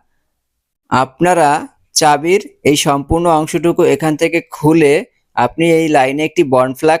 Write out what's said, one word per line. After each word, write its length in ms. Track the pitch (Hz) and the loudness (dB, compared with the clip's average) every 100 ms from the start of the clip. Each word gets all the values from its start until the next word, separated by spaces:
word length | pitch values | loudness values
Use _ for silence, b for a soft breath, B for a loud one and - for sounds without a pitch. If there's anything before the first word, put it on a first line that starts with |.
| _ _ _ _ _ _ _ _ - | _ _ _ _ _ _ _ _ -4
আপনারা 600 | 123 131 - 175 175 147 151 277 _ _ | -2 -2 -2 0 2 2 0 -4 _ _
চাবির 480 | - 156 147 160 196 - _ | -2 0 0 0 -2 -2 _
এই 140 | 131 147 | -2 0
সম্পূর্ণ 500 | 160 143 139 165 175 | 0 -2 -2 -2 0
অংশটুকু 560 | 160 156 170 165 170 | 0 0 -2 -2 0
এখান 340 | 156 139 160 151 | 0 0 -2 -2
থেকে 220 | 165 165 - | -2 -2 -4
খুলে 540 | - 147 165 147 151 247 _ _ - | -4 0 2 4 2 -2 _ _ -4
আপনি 300 | 123 - 165 | -4 -2 0
এই 160 | 165 160 | 0 2
লাইনে 340 | 151 131 139 151 | 0 0 -2 -6
একটি 180 | 165 | -2
বন্ড 300 | 147 127 131 127 | 0 2 0 -2
প্লাগ 240 | 156 160 | 0 0